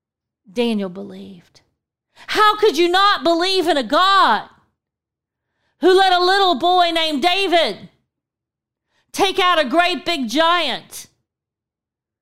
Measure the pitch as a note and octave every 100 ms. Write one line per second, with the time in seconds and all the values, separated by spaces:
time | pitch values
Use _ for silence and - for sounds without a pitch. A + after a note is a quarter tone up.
0 | _ _ _ _ _ F#3 A#3 G#3+ F#3+ F#3
1 | G3+ F#3+ G3 F3+ _ _ _ _ _ _
2 | _ _ - F4+ G#4+ G#4+ G#4+ D4 F4 F4+
3 | G4+ F#4 C4 E4 F#4 F#4+ E4 D4+ A3 D4
4 | F#4+ G4 D#4 G#3 - _ _ _ _ _
5 | _ _ _ _ _ _ _ _ F4 F#4
6 | F#4+ F4+ F4+ G4 F#4+ C#4 F4 F4+ F4 E4
7 | D#4+ D4 F4 F#4 G4 E4+ C4+ F#3+ F#3 _
8 | _ _ _ _ _ _ _ _ _ _
9 | _ - F#4+ F#4+ F4+ E4+ C#4 D#4 F4 F4
10 | - E4+ A#3 B3+ E4 F4 D4 F#3+ - -
11 | - _ _ _ _ _ _ _ _ _
12 | _ _